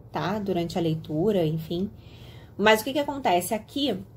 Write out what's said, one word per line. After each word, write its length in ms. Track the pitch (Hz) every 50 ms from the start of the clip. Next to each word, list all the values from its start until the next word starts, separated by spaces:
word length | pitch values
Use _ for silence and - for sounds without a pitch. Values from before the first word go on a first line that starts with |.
| - -
tá? 280 | - 165 151 170 196 220
Durante 380 | 202 196 185 175 170 170 - 190
a 40 |
leitura, 640 | 170 165 160 160 - - 156 151 170 220 208 190 170
enfim. 460 | 156 156 160 160 - 170 170 190 220 - - - - - - - - - - - - - -
Mas 240 | 196 214 220 214
o 20 | -
que 100 | 277 262
que 60 | 302
acontece? 540 | 285 294 285 277 254 226 180 175 180 - 226
Aqui, 440 | 214 220 - - 285 277 285 208 185 - - -